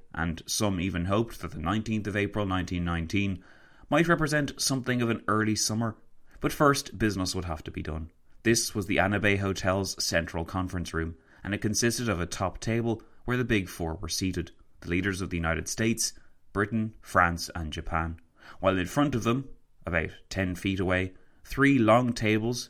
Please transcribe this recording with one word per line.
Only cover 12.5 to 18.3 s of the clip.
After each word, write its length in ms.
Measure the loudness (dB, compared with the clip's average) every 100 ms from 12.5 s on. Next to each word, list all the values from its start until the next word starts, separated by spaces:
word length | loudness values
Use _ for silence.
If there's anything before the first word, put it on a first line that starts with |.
| -4
table 420 | -2 0 0 -2 -6 -10 -4
where 120 | -2
the 80 | 2
Big 240 | 0 0
Four 260 | -4 -4 -4
were 140 | -4
seated, 420 | -2 -2 -2 -6 -10 -20 -12
the 80 | -2
leaders 320 | 0 0 -2
of 80 | -4
the 80 | -2
United 300 | -2 -2 -4
States, 460 | -2 0 0 -4 -6 -20 -20 -6
Britain, 420 | -2 0 0 -4 -8
France, 480 | -6 0 0 0 -8 -8
and 160 | -8
Japan, 460 | -8 -4 -4 -4 -8 -16